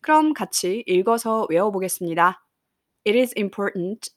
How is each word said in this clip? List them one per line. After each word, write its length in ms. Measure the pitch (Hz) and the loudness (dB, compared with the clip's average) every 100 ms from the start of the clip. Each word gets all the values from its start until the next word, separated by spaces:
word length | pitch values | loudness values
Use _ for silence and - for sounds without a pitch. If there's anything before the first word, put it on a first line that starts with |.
그럼 320 | - 311 311 | 4 4 4
같이 500 | 294 190 - 180 214 226 | -2 -4 -4 -2 -4 0
읽어서 600 | 180 196 233 226 220 208 | 2 2 0 0 -2 0
외워보겠습니다. 960 | 165 208 196 185 - 175 165 175 190 _ _ _ _ _ _ 208 | 0 0 -2 -6 -6 -4 2 2 2 _ _ _ _ _ _ 0
It 120 | 233 | 2
is 160 | 247 - | 0 -2
important 720 | 196 - 202 190 180 220 - | -6 -4 -6 -4 -6 -8 -14